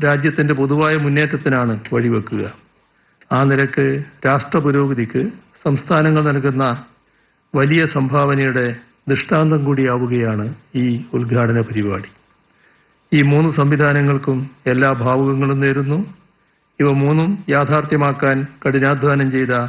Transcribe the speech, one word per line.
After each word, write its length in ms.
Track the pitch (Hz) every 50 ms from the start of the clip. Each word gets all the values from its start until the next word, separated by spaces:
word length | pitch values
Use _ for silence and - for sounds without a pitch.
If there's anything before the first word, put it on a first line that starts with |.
| 151
രാജ്യത്തിൻ്റെ 500 | 147 143 139 143 151 147 - 147 147 147
പൊതുവായ 400 | 135 139 135 143 151 156 156 156
മുന്നേറ്റത്തിനാണ് 760 | 156 147 143 143 147 151 147 - 139 - 147 135 127 123 117 110 107 - -
വഴിവെക്കുക. 520 | 120 117 117 120 120 120 - - 127 127 101 - - - _ _ _ _ _ _ _ _ _ _ _ _ _ -
ആ 80 | 131 127 139
നിലക്ക് 420 | 139 139 135 139 131 - - 139 135 135 143 147 - - _ -
രാഷ്ട്ര 340 | 131 139 135 - - - 165
പുരോഗതിക്ക് 600 | 143 147 139 143 139 139 135 120 113 113 - 131 156 226 - - - _ _ - -
സംസ്ഥാനങ്ങൾ 600 | 151 139 135 - - 175 156 156 156 156 151 151 151
നൽകുന്ന 340 | 139 139 131 143 127 135 135 123 120 - - - _ _ _ _ _ _ _ _ _ _ _ _ -
വലിയ 280 | 139 139 147 156 165 160 - -
സംഭാവനയുടെ 680 | 143 135 131 143 147 143 143 139 139 139 131 123 127 123 120 117 - - _ _ _ _
ദൃഷ്ടാന്തം 540 | 139 139 - - - 185 156 160 156 156 147 139
കൂടിയാവുകയാണ് 840 | 139 139 135 131 127 123 123 123 120 123 123 117 113 107 107 104 127 143 - _ _ -
ഈ 100 | 127 123 123 120 120 - - -
ഉദ്ഘാടന 460 | 123 120 117 120 120 117 113 117 117
പരിപാടി. 480 | 110 110 110 110 101 101 95 92 98 - - _ _ _ _ _ _ _ _ _ _ _ _ _ _ _ _ _ _ _
ഈ 80 | - 147
മൂന്ന് 280 | 143 139 143 151 160 165
സംവിധാനങ്ങൾക്കും 880 | 151 156 139 143 151 143 151 147 143 147 143 143 139 135 - 139 131 127 135 135 - _ -
എല്ലാ 220 | 127 127 127 139 135 135 120 120
ഭാവുകങ്ങളും 560 | 127 127 135 135 139 139 135 139 135 139 135
നേരുന്നു. 400 | 139 139 135 143 139 139 147 180 214 - - - _ _ _ _ _ _ _ _ _ _ _ -
ഇവ 100 | 143 143 139 139
മൂന്നും 280 | 139 143 156 160 160 185 202 - - -
യാഥാർത്ഥ്യമാക്കാൻ 880 | 139 143 143 120 151 151 147 151 151 147 143 143 135 - 143 135 135 135 139 139 - -
കഠിനാധ്വാനം 680 | - 143 135 135 135 135 143 131 135 147 143 139 135 131
ചെയ്ത 220 | 131 131 131 123 123 120 120